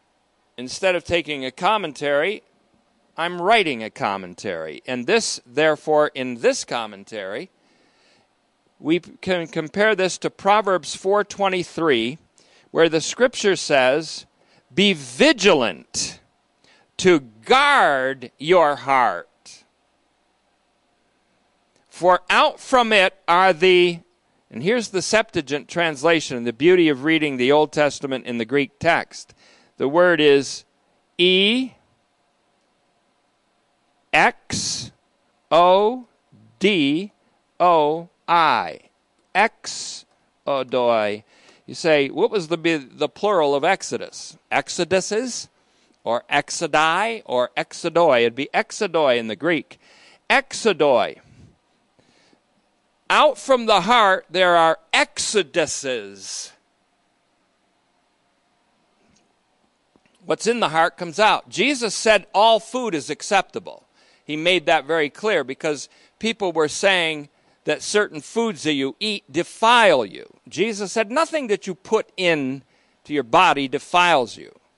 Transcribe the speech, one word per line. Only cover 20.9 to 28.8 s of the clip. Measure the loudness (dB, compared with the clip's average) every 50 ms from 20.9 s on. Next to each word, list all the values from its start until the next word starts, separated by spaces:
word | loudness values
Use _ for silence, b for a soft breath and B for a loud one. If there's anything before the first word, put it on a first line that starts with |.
| _ _ _ _ _ _ _ _ _ _ _ _ _ _ _ _ _ _ _ _
For | -12 0 2 2 2 2 2 0
out | 2 2 2 2 0 -6
from | -6 0 2 2 2 4 2
it | 2 2 2 0 _ _
are | 0 2 4 4 4
the," | 2 4 4 4 4 4 4 2 0 -6 -12 _ _ _ _ _ _ _ _ _
and | -12 -6 -2
here's | -2 -2 -2 -2 -4
the | -6 -6
Septuagint | -4 0 0 0 0 0 -4 -6 -4 -4 -6 -6 -6
translation, | -8 -4 -2 -2 -2 -4 0 0 2 2 2 0 -4 -8 -6 -4
the | -6 -4
beauty | 2 4 4 4 6 4
of | 2 2 0 0
reading | 0 0 0 0 -2 -2
the | 0 2 4
Old | 4 4 2 0 0
Testament | 0 0 0 0 -4 -8 -8 -8 -8 -8
in | -8 -6
the | -6 -6
Greek | -2 -2 -2 -2 -2 _
text. | _